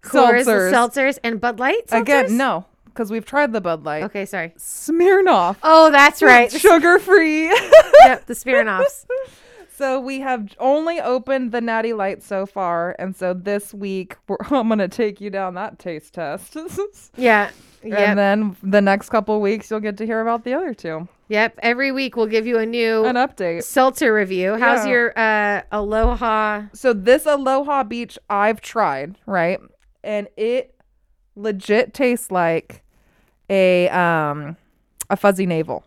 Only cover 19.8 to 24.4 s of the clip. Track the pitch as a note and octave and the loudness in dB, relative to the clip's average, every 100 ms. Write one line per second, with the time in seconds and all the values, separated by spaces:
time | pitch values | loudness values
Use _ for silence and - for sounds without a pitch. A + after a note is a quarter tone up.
19.8 | G#3+ G3+ A3 A3+ A3+ A#3 A#3+ C4 F4+ A3 | -8 -8 -6 -6 -4 -6 -4 -6 -6 -10
20.8 | E3+ D#3+ F3 _ _ G#3 A3 - A#3 A#3+ | -10 -12 -12 _ _ -2 -2 -4 -4 -2
21.8 | C4+ C4+ C4 A#3+ A3 A3 A3 A#3 A3 A#3 | -4 -4 -6 -4 -2 -2 -2 -2 -2 -2
22.8 | A3+ A3 A3+ B3 C#4 - F3+ E3+ - - | -2 0 0 0 -4 -4 -6 -6 -4 0
23.8 | C4 B3+ C4+ G#3+ F#3+ F#3 | 0 2 0 0 0 -2